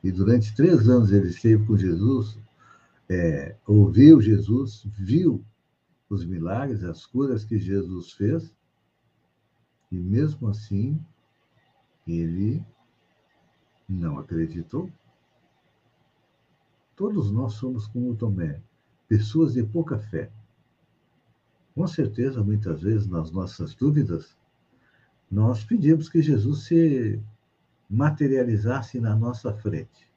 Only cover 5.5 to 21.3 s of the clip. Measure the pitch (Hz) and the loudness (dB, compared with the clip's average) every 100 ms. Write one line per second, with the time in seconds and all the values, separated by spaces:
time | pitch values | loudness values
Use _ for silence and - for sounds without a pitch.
5.5 | _ _ _ _ _ _ 101 87 90 82 | _ _ _ _ _ _ -8 -6 -8 -6
6.5 | 107 139 110 90 82 - 123 139 113 - | -6 -6 -6 -8 -12 -10 -4 -4 -4 -4
7.5 | 107 87 98 87 92 87 - 101 165 - | -4 -2 -4 -4 -10 -14 -4 -2 -2 -6
8.5 | _ _ _ _ _ _ _ _ _ _ | _ _ _ _ _ _ _ _ _ _
9.5 | _ _ _ _ 92 90 107 151 - 113 | _ _ _ _ -8 -2 0 -2 -4 -6
10.5 | 104 - 98 123 151 - _ _ _ _ | -6 -6 -4 -2 -4 -8 _ _ _ _
11.5 | _ _ _ _ _ - 82 82 87 104 | _ _ _ _ _ -8 -6 -4 -4 -4
12.5 | 147 - _ _ _ _ _ _ _ _ | -4 -8 _ _ _ _ _ _ _ _
13.5 | _ _ _ - 92 85 69 73 82 80 | _ _ _ -10 -6 -6 -8 -8 -6 -6
14.5 | 85 82 143 185 - _ _ _ _ _ | -8 -10 -10 -10 -16 _ _ _ _ _
15.5 | _ _ _ _ _ _ _ _ _ _ | _ _ _ _ _ _ _ _ _ _
16.5 | _ _ _ _ _ 202 202 104 107 127 | _ _ _ _ _ -4 -2 -2 -2 -4
17.5 | - 127 123 - 123 123 110 113 92 80 | -6 -8 -8 -8 -6 -6 -4 -4 -4 -6
18.5 | 73 - _ _ _ _ 107 107 160 156 | -8 -16 _ _ _ _ -2 0 0 0
19.5 | 120 107 165 160 110 - 82 - - _ | 0 -4 -4 -6 -8 -8 -10 -12 -18 _
20.5 | _ _ _ _ _ _ _ _ | _ _ _ _ _ _ _ _